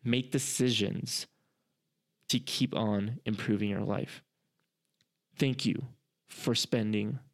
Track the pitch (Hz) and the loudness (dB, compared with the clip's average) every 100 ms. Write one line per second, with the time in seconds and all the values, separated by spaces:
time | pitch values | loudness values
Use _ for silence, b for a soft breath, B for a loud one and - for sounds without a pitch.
0 | 123 123 135 139 - - 127 120 101 - | 2 0 2 -2 -2 2 2 4 0 -2
1 | - - - _ _ _ _ _ _ _ | -4 -6 -8 _ _ _ _ _ _ _
2 | _ _ _ 127 - - 131 - 110 101 | _ _ _ -2 0 0 0 2 2 2
3 | 101 120 - 104 - 104 104 101 104 101 | 0 -4 -4 -4 0 0 0 -2 -2 -2
4 | - - _ _ _ _ _ _ _ _ | -4 -10 _ _ _ _ _ _ _ _
5 | _ _ _ - 139 123 117 - 135 - | _ _ _ 0 0 2 0 0 -4 -12
6 | _ _ _ - - 117 - 123 107 107 | _ _ _ -6 0 0 2 0 2 0
7 | 104 135 - | 0 -4 -10